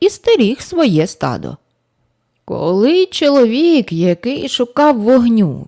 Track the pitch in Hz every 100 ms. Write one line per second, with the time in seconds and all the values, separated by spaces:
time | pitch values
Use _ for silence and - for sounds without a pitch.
0 | 370 - - 440 214 262 - 349 294 156
1 | 160 - 135 117 64 147 _ _ _ _
2 | _ _ _ _ - - 156 190 240 359
3 | 381 - 294 277 240 240 330 320 190 165
4 | 175 170 233 285 269 - 240 - 294 254
5 | 208 262 240 226 180 135